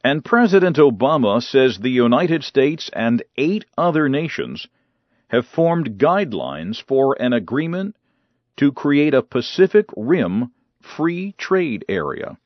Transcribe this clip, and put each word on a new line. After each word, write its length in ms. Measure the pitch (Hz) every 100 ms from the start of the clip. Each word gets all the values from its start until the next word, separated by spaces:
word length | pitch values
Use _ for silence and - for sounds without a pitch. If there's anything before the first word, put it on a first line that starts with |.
And 200 | 131 151
President 540 | - 233 233 190 180 147
Obama 640 | 143 104 131 156 107 110
says 340 | - 135 131 92
the 120 | 123
United 540 | 127 120 127 170 160
States 460 | - 139 139 160 -
and 280 | - 117 117 - -
eight 280 | 151 208 - -
other 300 | 175 156 147
nations 600 | 139 165 - 62 - - _ _ _ _ _ _
have 180 | 120
formed 520 | - - 165 170 135 101
guidelines 840 | 147 190 175 98 64 71 85 113
for 400 | - 135 135 -
an 120 | 123
agreement 640 | 120 95 127 165 180 196 - _ _ _ _ _ -
to 140 | 143
create 420 | 131 143 143 147
a 80 | 131
Pacific 640 | - 127 - - 185 208 214 -
Rim 540 | 113 170 92 98 247 _ _ _
free 520 | - - 160 175 196 -
trade 460 | - 190 165 101 -
area. 480 | 95 73 65 - -